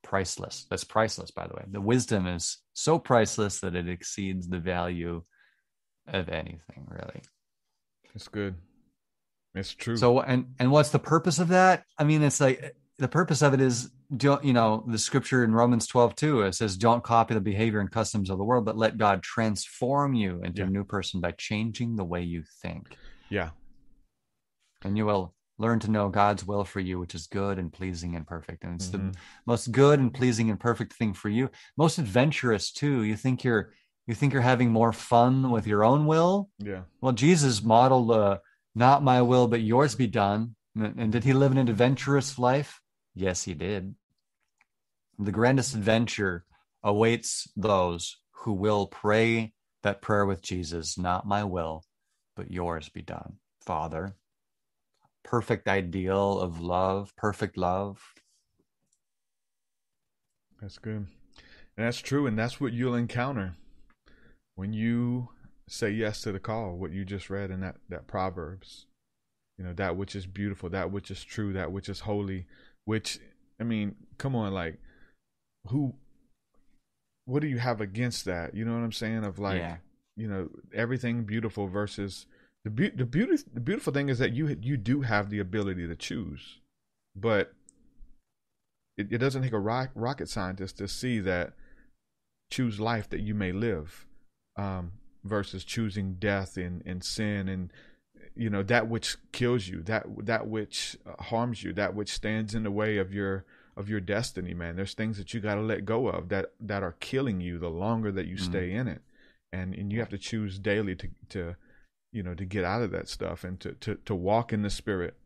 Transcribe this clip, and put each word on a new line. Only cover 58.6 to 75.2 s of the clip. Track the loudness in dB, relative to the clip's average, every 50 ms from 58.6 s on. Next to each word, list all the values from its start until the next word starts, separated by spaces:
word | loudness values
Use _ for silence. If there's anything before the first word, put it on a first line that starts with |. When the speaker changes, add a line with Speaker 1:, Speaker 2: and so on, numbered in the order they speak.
| _ _ _ _ _ _ _ _ _ _ _ _ _ _ _ _ _ _ _ _ _ _ _ _ _ _ _ _ _ _ _ _ _ _ _ _ _ _ _ _
Speaker 2:
That's | -16 -16 -16
good. | -12 -10 -8 -8 -8 -8 -10 _ _ -20 _ _ -20 -20 -20 -20 -20 -20 _ _
And | -4 -4
that's | -4 -4 -6
true, | -6 -2 0 0 0
and | 0 0 0
that's | -2 -4 -4 -4
what | -4 -4 -2
you'll | -2 0 0 0
encounter | 0 -2 -2 -2 -4 -4 -2 -4 -4 -6 -6 -8 -12 -20 -20 -20 _ -20 _ _ _ _ -20 -20 _ -20 -20 _ _ _ _ _
when | -10 -8 -6 -4
you | -2 0 0 0 0 0 0 -2 -4 -6 -8 -14 _ -20 -20 -20 _ _
say | -16 -6 -4 -2 -2
yes | -2 -2 -2 -2 -4 -6
to | -6 -6
the | -6 -6
call, | -6 -6 -6 -6 -6 -8 -8
what | -8 -8 -8
you | -6 -8 -8
just | -6 -8 -10 -8 -8
read | -6 -6 -6 -6
in | -6 -6
that, | -8 -8 -10 -14 _ -14
that | -14 -14 -12
Proverbs. | -8 -6 -4 -4 -4 -6 -8 -10 -12 -12 -16 -18 -20 -20 -20 _ _ _ _ _ _ _ _ _ _ _ _ _ _ _
You | -12 -10
know, | -10 -6
that | -4 -2 -2 -2
which | -4 -6 -6 -8
is | -10 -10
beautiful, | -10 -8 -6 -4 -4 -6 -6 -8 -6
that | -4 -4 -4 -4
which | -6 -8 -8 -10
is | -14 -14 -14
true, | -10 -8 -6 -4 -4 -4
that | -4 -4 -6
which | -6 -8 -8 -10
is | -12 -8
holy, | -6 -4 -4 -4 -4 -4 -6 -8 -10 _ -18 _ _ -20 _ _ _
which, | -4 -4 -4 -4 -8 -12 -12 -14 -20 _ _ _ _ _ _
I | -4
mean, | -2 -2 -2 -2 -4 -6 -10 -20 _ -14
come | -6 -4 -2 -2
on, | -2 -2 -2 -4
like, | -4 -6 -6 -8 -10 -18 -20 _ _ -20 _ _ _